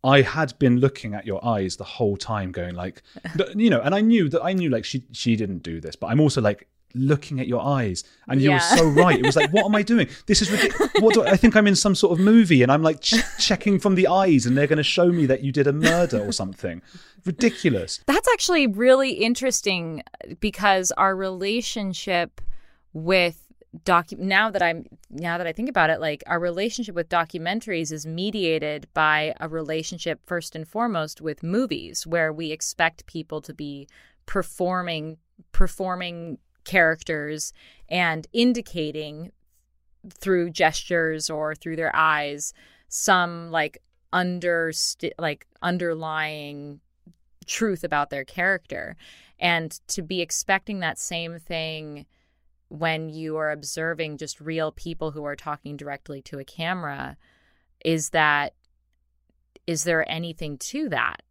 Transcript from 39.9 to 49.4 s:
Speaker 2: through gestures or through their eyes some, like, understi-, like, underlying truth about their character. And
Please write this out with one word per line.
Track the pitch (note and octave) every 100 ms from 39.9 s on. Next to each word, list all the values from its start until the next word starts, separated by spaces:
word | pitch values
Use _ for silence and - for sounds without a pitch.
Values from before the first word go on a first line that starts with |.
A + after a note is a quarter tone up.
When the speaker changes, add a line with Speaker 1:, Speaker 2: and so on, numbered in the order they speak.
| _ G#3
Speaker 2:
through | - G3 F#3 F3
gestures | E3 D#3+ D#3+ - E3+ D#3+ D#3+ -
or | D#3 D3+
through | D#3 E3 D#3+
their | D#3+ -
eyes | D#3 D3+ D3 D3 D3+ - _ _ _
some, | - - F#3 F3 E3+ E3+
like, | E3 D3+ - _ _ _
understi-, | F3+ F3+ F3+ F3 E3+ E3 D#3+ - - E3 -
like, | D#3+ D3 _ _
underlying | F3 F3 E3+ D#3+ D#3+ D#3 D#3 D3+ D3 C#3+ D3 C#3+ _ _ _ _ _ _ -
truth | - A3 F#3
about | E3+ D3 D3
their | C#3
character. | C3+ - F3+ F#3 _ - - E3 - - _
And | _